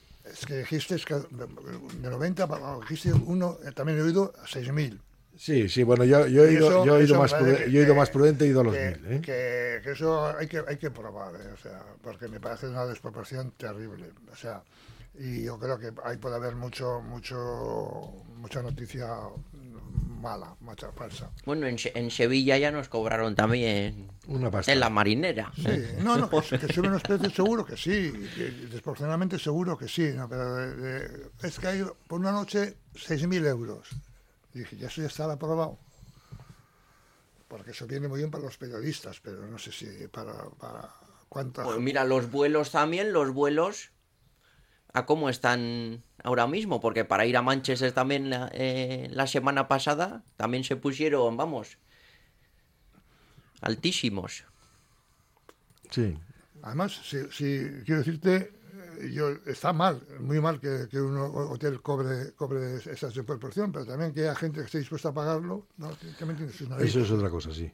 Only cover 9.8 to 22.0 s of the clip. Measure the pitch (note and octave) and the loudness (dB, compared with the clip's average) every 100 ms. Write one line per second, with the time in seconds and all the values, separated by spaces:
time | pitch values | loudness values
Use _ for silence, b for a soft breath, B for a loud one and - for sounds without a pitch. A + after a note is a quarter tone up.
9.8 | B2+ C#3 D#3+ D#3+ D3+ D3+ D#3 D#3+ D3 D3 | -6 -2 2 2 0 -2 -4 -4 -4 -6
10.8 | D3+ A#2+ A2 G2 F#2+ F2 G2+ G2 - F#2 | -6 -8 -12 -10 -12 -12 -14 -16 -16 -16
11.8 | G2+ G#2 A#2 G2 A#2 A2 A2+ A2+ C3 B2+ | -18 -16 -16 -12 -12 -10 -10 -8 -6 -4
12.8 | B2 A2+ A#2+ A2 G2+ C3 B2+ - A2+ G#2 | -6 -6 -10 -12 -10 -8 -10 -10 -12 -10
13.8 | A2 F2+ F2 F#2+ - - A#2 G2 - b | -12 -14 -18 -20 -20 -16 -12 -12 -16 b
14.8 | b b b - C3 A#2+ A#2 A2+ B2+ B2 | b b b -14 -10 -8 -8 -8 -6 -6
15.8 | A2+ A2+ B2 A#2+ B2 A#2+ B2 A#2+ B2 - | -8 -10 -10 -8 -6 -6 -6 -6 -8 -6
16.8 | B2 A#2+ A#2 A#2+ - B2+ A#2+ A#2+ A#2 A2 | -6 -6 -8 -12 -10 -8 -6 -6 -4 -4
17.8 | G2+ G#2+ G#2 G3 - A#2 A2+ C3+ B2 - | -6 -8 -12 -16 -18 -16 -10 -8 -6 -8
18.8 | A#2+ C3 A#2 A#2 G#2 - - C#3+ B2+ A2+ | -8 -8 -8 -8 -10 -12 -14 -18 -18 -18
19.8 | - - - A2+ A#2 G#2 - - A#2 G#2+ | -4 -2 -2 -6 -8 -8 -12 -16 -18 -14
20.8 | G#2 - A2+ - - - C#3 D#3 C3+ A#2+ | -14 -12 -12 -12 -14 -10 -4 -2 -2 -2
21.8 | - A#2 | -4 -4